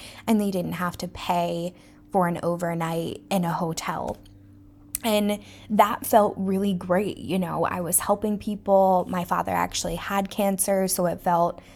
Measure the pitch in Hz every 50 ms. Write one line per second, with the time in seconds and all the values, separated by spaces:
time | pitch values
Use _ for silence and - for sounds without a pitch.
0 | - - - - - 220 226 208 208 202 190 180 170 160 170 170 175 175 - -
1 | 180 175 - - - - 180 175 175 175 170 170 170 180 180 - - - - -
2 | - - - 196 180 170 170 - - 170 175 170 175 170 170 170 165 165 165 165
3 | 165 - - - - - 202 190 175 170 165 - 180 160 165 - - - 165 147
4 | - - - - - - - - - - - - - - - - - - - -
5 | - 226 214 208 208 208 208 202 - - - - - - 214 208 208 208 240 -
6 | - - 254 220 208 208 - - 190 190 190 190 202 202 190 175 185 180 175 190
7 | 208 180 - - - - 170 190 180 165 156 160 165 - - 180 175 165 180 -
8 | - - 208 208 220 214 208 202 - 220 208 202 - 202 196 190 190 190 185 180
9 | - - 185 180 175 - 180 170 170 190 180 175 175 180 - - - 175 170 170
10 | - - 202 202 196 190 - - 202 196 196 185 - 202 196 190 190 185 - -
11 | 175 170 165 - - 185 175 170 170 175 - - - - -